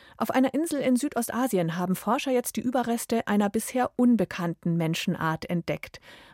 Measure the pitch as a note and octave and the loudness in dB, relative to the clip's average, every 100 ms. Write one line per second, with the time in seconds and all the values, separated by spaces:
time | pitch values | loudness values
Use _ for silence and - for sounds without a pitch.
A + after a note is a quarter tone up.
0 | - - A3+ C4 C4 C4 E4 C#4+ B3+ B3 | -14 -6 -2 2 2 2 -2 0 2 2
1 | D4 - A#3 A3+ B3+ F#3 E3 E3 F3+ F#3 | 0 -2 -4 -2 0 0 0 0 0 0
2 | - B3+ C#4+ B3 A#3+ - A#3 B3+ A#3+ A#3 | 0 0 0 0 0 -4 -2 0 0 -2
3 | - A3+ - G#3 G3+ A3+ - C4 B3 - | -2 -2 0 2 2 0 -2 -2 0 4
4 | B3 A#3 F#3 - F3 E3+ F3 E3+ D#3+ E3 | 4 4 2 -2 -4 -2 -2 0 0 0
5 | - E3 D#3+ D#3+ - F3 E3 D3 - - | -2 -2 0 -2 -2 -4 -2 -6 -8 -18
6 | - - - | -20 -20 -20